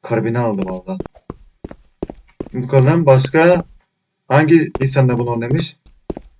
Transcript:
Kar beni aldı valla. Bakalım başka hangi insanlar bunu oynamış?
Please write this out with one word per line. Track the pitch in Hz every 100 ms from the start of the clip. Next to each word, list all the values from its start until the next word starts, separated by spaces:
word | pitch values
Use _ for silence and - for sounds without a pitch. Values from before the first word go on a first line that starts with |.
Kar | - 113
beni | 110 117
aldı | 117 98
valla. | 95 92 185 190 - _ _ - _ _ - - _ _ - - _ _ -
Bakalım | 127 131 135 131 170 147
başka | 131 - 160 170 180 - _ _ _ _ _ _
hangi | 139 156 165 156 -
insanlar | 135 143 127 117
bunu | 120
oynamış? | 117 120 156 170 _ _ _ - - -